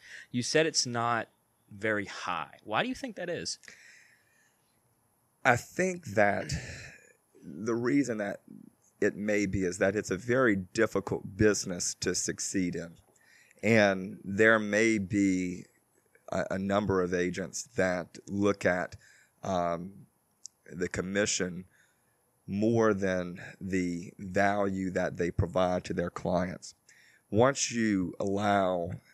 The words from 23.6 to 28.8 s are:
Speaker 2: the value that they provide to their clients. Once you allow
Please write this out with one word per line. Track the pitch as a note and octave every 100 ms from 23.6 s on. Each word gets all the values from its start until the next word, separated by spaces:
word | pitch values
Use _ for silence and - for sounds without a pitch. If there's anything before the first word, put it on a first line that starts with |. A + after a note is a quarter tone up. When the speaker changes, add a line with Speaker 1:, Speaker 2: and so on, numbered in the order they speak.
Speaker 2:
the | G2 F#2 F2+ F2 F2 -
value | G2 F#2 G2+ G#2 G2+ F#2+ F#2+
that | F#2 F2 C#2+
they | F2
provide | - E2+ F2+ F#2 F2+
to | -
their | F2+ F2
clients. | - F2 F2 F#2 - - - _ - _ _ _
Once | G2+ B2+ C#3 -
you | A#2 A2 G2 F2 -
allow | G#2 G2 G#2 G2+ F#2+ F#2